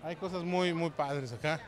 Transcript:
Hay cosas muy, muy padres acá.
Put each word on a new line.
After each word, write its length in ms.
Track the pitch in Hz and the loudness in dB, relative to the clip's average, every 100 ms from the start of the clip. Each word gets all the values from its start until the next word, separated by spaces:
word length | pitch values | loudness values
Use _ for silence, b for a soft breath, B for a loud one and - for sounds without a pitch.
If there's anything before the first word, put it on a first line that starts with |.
Hay 120 | 156 160 | -8 -6
cosas 260 | 185 180 | -4 -2
muy, 300 | 175 180 180 | 2 4 4
muy 160 | 170 170 | 2 0
padres 440 | 147 143 143 131 | 0 0 0 -2
acá. 260 | 117 151 156 | -2 0 0